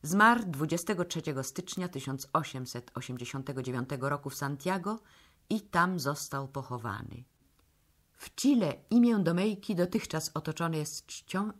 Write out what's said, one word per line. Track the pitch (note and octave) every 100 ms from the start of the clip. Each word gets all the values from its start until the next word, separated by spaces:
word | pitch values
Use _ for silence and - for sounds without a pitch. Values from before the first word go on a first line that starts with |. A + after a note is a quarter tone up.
Zmarł | D3+ G3 A3 A#3 G3
dwudziestego | C#3 D3+ E3+ - F#3+
trzeciego | F3 D#3+ D#3 C3+
stycznia | C3+ - - - F3+
tysiąc | C#3+ C3+ C3+ -
osiemset | - C#3+ C3 B2+ A#2+ A#2
osiemdziesiątego | - - B2 A#2+ C3+ C3+ C3+
dziewiątego | B2+ B2+ C3 C#3+ C3+
roku | C#3+ C#3
w |
Santiago | - C#3 C#3 F3+ F#3+ F3+ A3 _ - - _ _
i | G#3+
tam | - E3+ F3+ F3+
został | C#3 D3+ - C#3 C3+
pochowany. | C3+ C3 B2 A2+ G2+ - A#2+ B2 _ _ _ _ _ _ _ _
W | _ -
Chile | - C4 C4 E3+ - -
imię | A#3 A#3+ A3
Domejki | E3 E3+ G#3 G3+ -
dotychczas | F3+ F3+ G#3+ - D#3+ -
otoczone | - D#3 D#3 E3 D#3+
jest | D3 - -
czcią | - - F#3 G#3